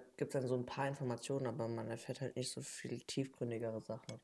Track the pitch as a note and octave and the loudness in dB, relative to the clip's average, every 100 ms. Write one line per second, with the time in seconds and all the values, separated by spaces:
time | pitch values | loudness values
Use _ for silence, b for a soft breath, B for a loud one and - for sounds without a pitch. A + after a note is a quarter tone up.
0 | - - C#3 C#3 B2 B2+ B2 - C#3 C#3 | -2 -2 2 2 4 4 2 0 0 2
1 | B2+ A#2 - C3+ B2+ A#2 A2+ A2+ A2+ A2+ | 0 0 2 2 2 2 2 0 -2 -2
2 | - - B2+ B2+ B2 - C3+ - A#2+ A#2+ | -4 -2 -2 0 -2 -2 -6 -6 -4 -4
3 | - - C3+ - A#2+ A2+ A#2 A2 - A2+ | -2 0 0 0 0 0 0 0 -2 -6
4 | - A2 | -6 -8